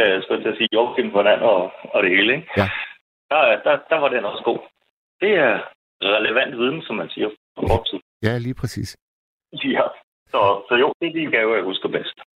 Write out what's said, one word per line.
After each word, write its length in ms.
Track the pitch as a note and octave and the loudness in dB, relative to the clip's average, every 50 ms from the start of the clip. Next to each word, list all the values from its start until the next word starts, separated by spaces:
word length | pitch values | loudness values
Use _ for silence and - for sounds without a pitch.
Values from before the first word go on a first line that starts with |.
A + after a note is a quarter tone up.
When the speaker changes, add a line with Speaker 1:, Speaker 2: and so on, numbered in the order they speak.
| A2 | 4
Speaker 1:
Øh, 180 | G2+ F#2 F#2 | 4 4 0
skulle 140 | F#2 - A#2 G#2+ | 0 -2 -4 -2
jeg 60 | - | -2
til 80 | A2+ | -4
at 60 | G#2 - | -2 -2
sige, 100 | A2+ - | -2 0
Joachim 400 | G#2+ A2 A#2 A#2 - C3 A#2 G#2+ G2 | 2 2 2 2 0 -2 -4 0 2
von 120 | G2+ G2+ | 2 4
And 140 | G#2 G#2+ - | 4 4 4
og, 300 | - A#2 G2+ F2+ F2+ F#2+ - - - - - | 4 2 4 2 0 -4 -8 -14 -14 -4 0
og 80 | A#2 | 0
det 80 | G2+ F2+ | 2 2
hele, 240 | F2+ G2 G2+ A2+ C3 | 2 2 2 2 0
ikke? 120 | D#3 E3 - - | -2 -4 -4 -2
Speaker 2:
Ja. 120 | G2 G2 F#2+ - - - - - _ _ _ _ _ _ - | 0 0 0 -2 -8 -10 -12 -14 _ _ _ _ _ _ -2
Speaker 1:
Der, 100 | C#3+ D#3 C#3+ A#2+ G#2+ - - | 2 4 4 4 4 2 2
der, 80 | - D3 C3+ - - | 0 0 0 0 -2
der 80 | D#3+ - | 0 0
var 100 | C#3+ C3+ | 2 0
den 160 | B2 A#2+ G2+ | 0 0 -4
også 180 | G#2 - - - | -4 -8 -4 -2
god. 140 | - - - - - _ _ _ _ _ _ _ _ _ - | -2 -2 -2 -6 -16 _ _ _ _ _ _ _ _ _ -2
Det 120 | F#3 G#3 G#3 E3+ C#3+ | 0 2 2 4 4
er 80 | A#2 G2+ F2+ - - - _ _ _ _ - | 2 2 0 -4 -10 -16 _ _ _ _ -4
relevant 560 | - G2 G#2 A2 G#2+ A2+ A2+ B2+ C3+ C3 C#3 A2+ | 0 2 2 2 2 2 2 2 0 0 -2 -2
viden, 240 | A#2+ C3 D#3 D#3+ | -2 -2 -2 -4
som 140 | - - A#2 | -8 -8 -8
man 120 | G2+ E2+ - | -8 -8 -8
siger, 200 | - - A2+ G#2+ - _ _ _ - | -4 -4 -4 -4 -4 _ _ _ -8
på 40 | - - G2 | -6 0 0
kort 160 | A2 A#2 - - | 0 0 0 -6
tid. 80 | - - _ _ _ - | -10 -10 _ _ _ -4
Speaker 2:
Ja, 160 | - G#2+ A#2+ B2 | -4 -2 -2 -2
lige 160 | A#2 B2+ C3 | -4 -6 -8
præcis. 420 | - - - - G#2+ G#2+ - - _ _ _ _ _ _ _ _ _ _ _ | -6 -8 -8 -6 -8 -10 -10 -12 _ _ _ _ _ _ _ _ _ _ _
Speaker 1:
Ja. 300 | - E4+ D#4 C4+ - - D5+ - - - _ _ _ _ _ - | -12 -6 -4 -2 0 0 0 -2 -4 -12 _ _ _ _ _ -4
Så, 80 | - B2 G#2 G2 G2 - - - | 0 2 4 4 2 0 -2 -2
så 60 | B2 A#2+ | 2 2
jo, 120 | C#3 D3+ - - | 2 2 0 -2
det 80 | E3+ E3 | -6 -6
er 40 | |
de 180 | D#3 E3 D#3 C3+ - | -4 -4 -4 -2 0
gaver, 180 | A2+ A2 A2 A2+ | 0 2 2 0
jeg 100 | G2+ F2+ | 0 -2
husker 240 | F#2+ F#2+ - - - | -4 -6 -6 -6 -4
bedst. 280 | - E2+ - - - - - _ _ | -4 -4 -6 -6 -14 -16 -20 _ _